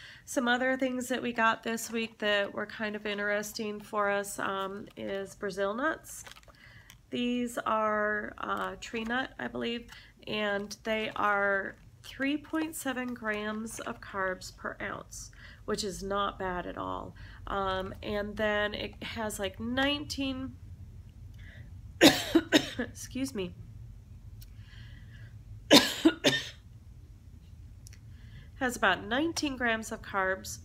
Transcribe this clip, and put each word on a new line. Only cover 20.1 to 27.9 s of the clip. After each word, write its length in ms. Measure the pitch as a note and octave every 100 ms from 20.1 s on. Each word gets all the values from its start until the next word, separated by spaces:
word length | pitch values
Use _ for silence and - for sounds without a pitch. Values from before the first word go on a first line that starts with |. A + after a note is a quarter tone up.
| - C4+ C4 C4 - - - - - - - - - - - - - - -
<coughs> 760 | D4+ - - E4 - D4 - -
excuse 540 | A#3 - - B3+ C4
me, 220 | G#3+ F3+ - - - - - - - - - - - - - - - - - - - - - -
<coughs> 40 | D4 - - E4 - - - - - - - - - - - - - - - - - -